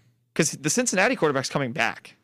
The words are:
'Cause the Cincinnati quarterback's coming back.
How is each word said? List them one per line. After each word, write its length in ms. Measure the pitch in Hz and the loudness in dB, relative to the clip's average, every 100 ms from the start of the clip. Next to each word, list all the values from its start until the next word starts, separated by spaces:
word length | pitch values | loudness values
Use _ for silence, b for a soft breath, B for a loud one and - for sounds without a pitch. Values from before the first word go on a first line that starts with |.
| b _ _ | b _ _
'Cause 200 | - 165 | 0 0
the 180 | - 151 | 0 -2
Cincinnati 460 | 240 247 190 214 262 | 0 0 2 2 2
quarterback's 340 | 156 135 127 | 2 0 -2
coming 220 | 151 131 | -2 -2
back. 420 | 117 113 - - _ | -2 -2 -2 -14 _